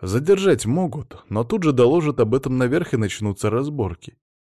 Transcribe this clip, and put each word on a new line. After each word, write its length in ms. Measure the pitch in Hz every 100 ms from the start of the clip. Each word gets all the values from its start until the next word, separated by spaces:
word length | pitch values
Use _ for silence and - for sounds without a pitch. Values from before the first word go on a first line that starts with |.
Задержать 640 | 92 113 156 190 190 135 104
могут, 580 | 165 180 147 - - -
но 140 | 104
тут 200 | - 214
же 100 | 160
доложат 460 | 127 123 170 151 127
об 140 | 107
этом 240 | 131 135 127
наверх, 360 | 123 113 -
и 40 | 123
начнутся 520 | 101 - 104 95 107
разборки. 680 | 113 143 147 92 82 - - _ _